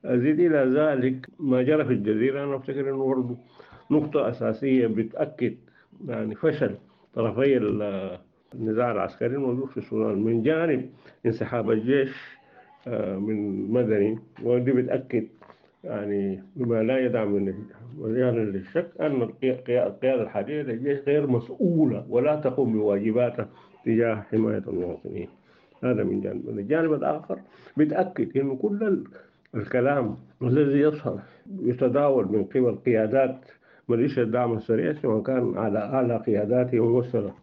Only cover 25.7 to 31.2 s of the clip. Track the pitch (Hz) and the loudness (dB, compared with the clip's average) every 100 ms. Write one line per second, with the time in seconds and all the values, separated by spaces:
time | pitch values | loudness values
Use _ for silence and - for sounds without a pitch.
25.7 | _ 127 113 104 101 98 98 - 110 101 | _ -2 0 0 -2 -4 -6 -8 -8 -2
26.7 | 151 165 151 139 151 - - - - - | 0 2 0 0 -4 -6 -10 -10 -20 -14
27.7 | - 151 165 190 - 117 135 139 135 208 | 0 2 2 0 0 -2 0 -2 0 -2
28.7 | 202 220 180 - - - _ _ 117 - | 0 0 0 -2 -16 -20 _ _ -8 -2
29.7 | 127 127 143 113 - - _ 127 131 143 | 0 2 2 -2 -6 -14 _ 0 4 4
30.7 | 143 151 151 123 95 | 4 2 2 -6 -8